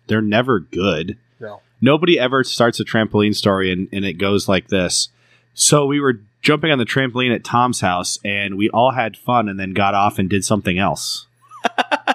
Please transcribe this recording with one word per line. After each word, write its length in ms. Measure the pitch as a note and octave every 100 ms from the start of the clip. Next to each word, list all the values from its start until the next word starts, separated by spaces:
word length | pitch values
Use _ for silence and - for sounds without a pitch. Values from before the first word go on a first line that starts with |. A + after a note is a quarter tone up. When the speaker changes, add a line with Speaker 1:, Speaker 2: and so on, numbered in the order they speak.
| -
Speaker 1:
they're 140 | A2
never 400 | G#2+ G#2+ B2+ G#2
good. 560 | - F2 G2 D#2+ F2 A2+ _ -
Speaker 2:
No. 220 | G#2+ - _ _
Speaker 1:
Nobody 380 | B2 D3+ F3 D#3
ever 260 | B2 C3+
starts 340 | B2 - A#2 -
a 60 |
trampoline 500 | A2 A2+ G#2 G#2 G#2
story 380 | G2+ G#2 F#2+ F#2+
and, 160 | F2+ F#2+
and 120 | G2
it 100 | G2
goes 340 | E2+ G2 G2+ -
like 200 | F#2 -
this. 400 | G2 F2 - - _ _ _ _
"So 320 | - - D3+ C#3
we 120 | D3
were 220 | C#3 A2+ G#2 _
jumping 280 | - D3 D#3+
on 80 | C3+
the 60 |
trampoline 500 | A2+ C3+ C3 A#2+ B2+
at 80 | A2
Tom's 380 | - A#2+ B2 -
house, 380 | G2 F2+ F#2 -
and 320 | G2+ G2+ G2 G2
we 120 | G#2+
all 200 | A2 B2+
had 240 | B2 A2+ G2
fun 320 | - B2 G#2
and 100 | G2
then 140 | F#2+
got 220 | F#2+ G2
off 240 | G2+ G#2 G#2
and 100 | F#2+
did 160 | G2+
something 340 | - G#2 G2 F2+
else." 480 | F#2+ C#2+ - - - _ _ C6+
<laughs> 20 | - - - - -